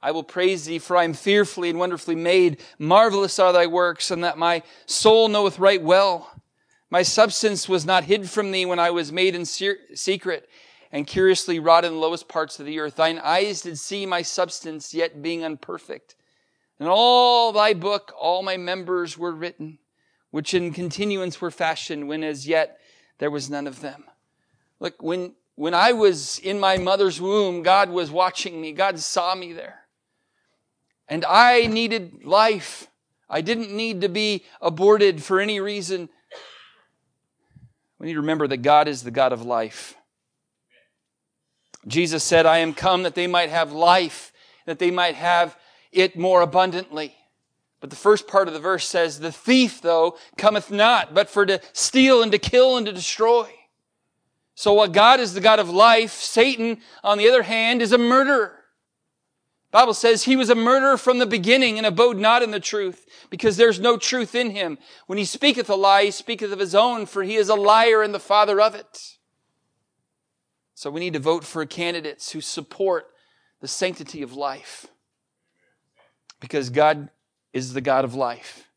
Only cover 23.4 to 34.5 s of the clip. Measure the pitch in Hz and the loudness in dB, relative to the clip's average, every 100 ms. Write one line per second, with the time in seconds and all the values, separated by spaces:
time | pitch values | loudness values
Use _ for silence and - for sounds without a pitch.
23.4 | 131 143 143 127 143 - _ _ _ _ | -10 -10 -10 -12 -16 -18 _ _ _ _
24.4 | _ _ _ _ 170 - 156 180 180 _ | _ _ _ _ -14 -10 -6 -6 -8 _
25.4 | _ - 151 175 214 240 208 170 135 - | _ -10 -4 2 2 4 2 2 -6 -10
26.4 | 185 202 196 190 180 196 196 156 180 208 | -6 -2 0 0 0 0 0 -2 -2 -2
27.4 | 196 175 170 190 196 175 165 156 185 175 | -2 -2 2 2 2 -2 -6 -2 -2 -2
28.4 | 196 170 160 151 196 175 - - 175 185 | -12 -10 -14 -4 -4 -2 -6 -4 -4 -6
29.4 | 175 165 - - _ _ _ _ _ _ | -8 -16 -18 -20 _ _ _ _ _ _
30.4 | _ _ _ _ _ _ _ 156 165 185 | _ _ _ _ _ _ _ -8 2 6
31.4 | 247 247 233 220 233 226 175 - 139 190 | 6 6 2 0 -2 -4 -8 -18 0 2
32.4 | 220 214 151 - - _ _ _ _ 151 | 2 0 -8 -18 -20 _ _ _ _ -6
33.4 | 160 226 220 202 226 202 190 180 214 196 | -4 -4 -4 -6 -6 -4 -4 -2 -2 -4
34.4 | _ | _